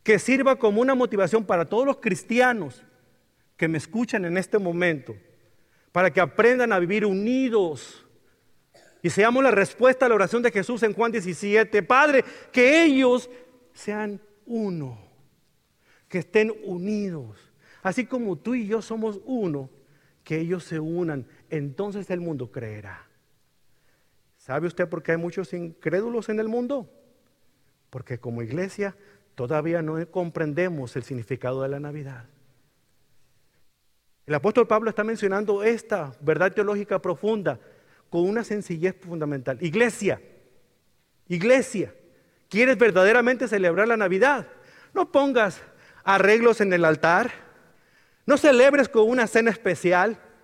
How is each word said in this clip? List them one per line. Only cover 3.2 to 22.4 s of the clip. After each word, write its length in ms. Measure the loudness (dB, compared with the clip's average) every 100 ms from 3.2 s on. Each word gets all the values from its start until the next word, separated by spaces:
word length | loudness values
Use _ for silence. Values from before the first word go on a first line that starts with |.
| _ _ _ -4
que 100 | -2
me 120 | -2
escuchan 440 | -4 -6 -4 -4
en 140 | -2 -4
este 220 | -2 -2
momento, 540 | 0 0 0 -2 -8 -18 _ _ _ _ _ _ _
para 220 | 0 2
que 80 | 2
aprendan 500 | 0 4 4 4 2
a 80 | 0
vivir 260 | 0 0
unidos 1000 | 0 0 0 0 0 0 -2 -6 -14 -20 _ _ _ _ _ _ _ _ _ _
y 80 | -4
seamos 340 | 2 2 4
la 80 | 4
respuesta 540 | 4 0 4 2 4
a 40 | 2
la 60 |
oración 260 | 4 2 0
de 100 | 0
Jesús 300 | -2 -4 -2
en 100 | -2
Juan 180 | 0 -2
diecisiete, 720 | -2 -6 -6 0 2 2 0
"Padre, 400 | 2 4 6 4 0 -14 -4
que 320 | 4 6 6
ellos 440 | 6 4 4 2 -2 -20 -20 _ _
sean 480 | -14 -8 -6 -6 -10 _ _
uno, 540 | -8 -6 -4 -6 -10 -14 -20 _ _ _ _ _ _ _ _ _ _
que 80 | -8
estén 360 | 0 0 0 -4
unidos, 760 | -10 -8 -6 -6 -6 -10 -14 -18 _ _ _ _
así 220 | -4 -4
como 320 | -6 -6 -6 -6
tú 180 | -6
y 120 | -6 -4
yo 140 | -6
somos 400 | -6 -6 -6 -8
uno, 460 | -8 -4 -4 -6 -10 _ _ _ _ _
que 140 | -8 -6
ellos 240 | -4 -6
se 160 | -6 -8
unan, 460 | -6 -4 -4 -6 -10 _ _
entonces 600 | -8 -8 -8 -8 -8 -8
el 100 | -8
mundo 300 | -6 -8